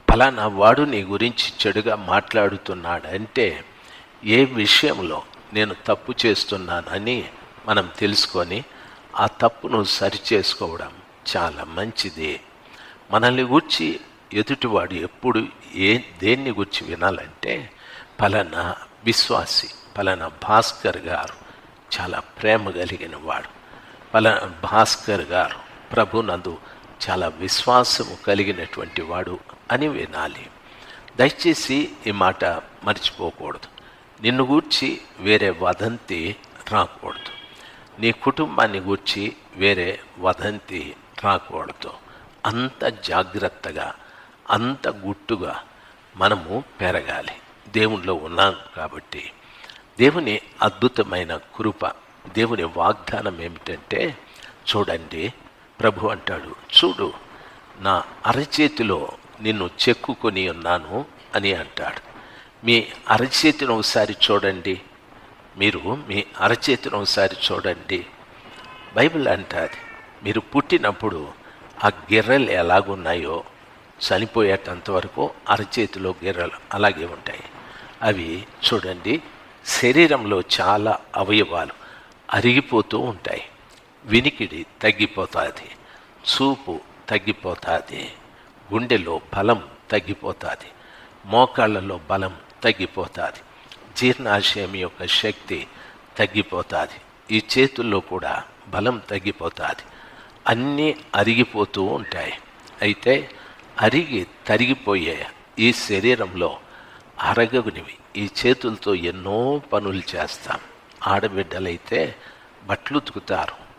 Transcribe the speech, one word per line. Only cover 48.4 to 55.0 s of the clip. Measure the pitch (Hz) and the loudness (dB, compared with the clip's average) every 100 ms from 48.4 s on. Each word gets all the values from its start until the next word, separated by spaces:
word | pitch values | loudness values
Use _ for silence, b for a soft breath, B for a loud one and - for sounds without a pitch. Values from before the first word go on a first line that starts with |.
| 98 92 - - | 2 2 -8 -10
కాబట్టి. | 78 - - - - - B B B B B - | -10 -10 -14 -12 -12 -16 B B B B B 4
దేవుని | 127 160 139 104 - - | 6 6 0 -4 -6 -2
అద్భుతమైన | 104 - 127 - 98 90 85 82 - - | 0 2 2 2 0 -2 -4 -8 -10 -4
కృప, | 110 98 - - - - - | -4 -2 -4 -6 -14 -20 -6
దేవుని | 101 113 113 | 0 0 0
వాగ్దానం | 82 87 82 - - 107 104 87 | -2 0 0 0 -4 -6 -6 -6
ఏమిటంటే, | 85 85 - - - 98 165 127 B B B B - 107 | -10 -10 -12 -12 -6 -2 -2 -4 B B B B -2 0
చూడండి, | 101 82 | 0 -4